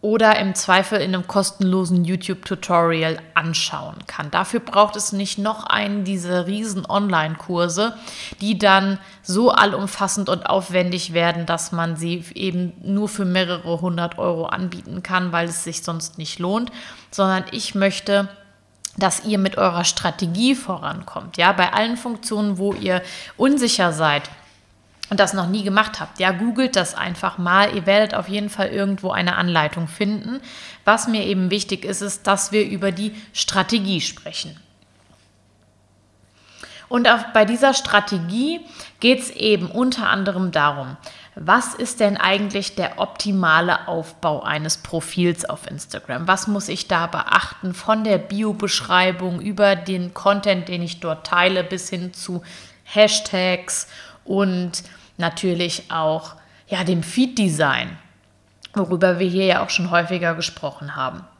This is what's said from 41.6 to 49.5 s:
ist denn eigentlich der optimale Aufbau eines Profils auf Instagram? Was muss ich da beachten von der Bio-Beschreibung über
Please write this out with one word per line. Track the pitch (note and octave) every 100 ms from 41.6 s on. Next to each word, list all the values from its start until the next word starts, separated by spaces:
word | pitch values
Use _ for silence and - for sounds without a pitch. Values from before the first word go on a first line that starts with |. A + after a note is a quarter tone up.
| B3 -
ist | B3 -
denn | G#3 G3+
eigentlich | F#3 G3+ G3+ G3+ F#3+
der | - F3 -
optimale | F#3+ - G#3 G3 F3 D#3+ F3 - -
Aufbau | E3 D#3 - E3 D3
eines | - D3+ D#3 -
Profils | - E3 - - F3 E3+ -
auf | - -
Instagram? | D3 - - - B2+ E3+
Was | G3 -
muss | G3+ G3
ich | F3+ -
da | F3 E3+
beachten | - - - - - F#3 F3+
von | - A3
der | A3 F#3+
Bio-Beschreibung | - G3+ G#3+ G#3 G#3 - - F3+ F#3 F3 F#3 F3
über | G#3